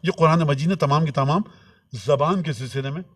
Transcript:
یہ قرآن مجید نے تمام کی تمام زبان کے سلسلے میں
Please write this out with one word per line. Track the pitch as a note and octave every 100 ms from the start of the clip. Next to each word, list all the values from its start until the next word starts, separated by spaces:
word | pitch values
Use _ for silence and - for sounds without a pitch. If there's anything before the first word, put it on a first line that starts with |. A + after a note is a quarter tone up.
یہ | E3 -
قرآن | D#3+ E3
مجید | D#3 C#3 D#3+
نے | F#3+
تمام | C#3+ D3 D#3+
کی |
تمام | C#3 C#3 E3+ A3 - _ _ _ A#2+ A#2+
زبان | C#3 D3 F#3+
کے | E3
سلسلے | A#2+ B2+ C3+ C3+
میں | D3+ F#3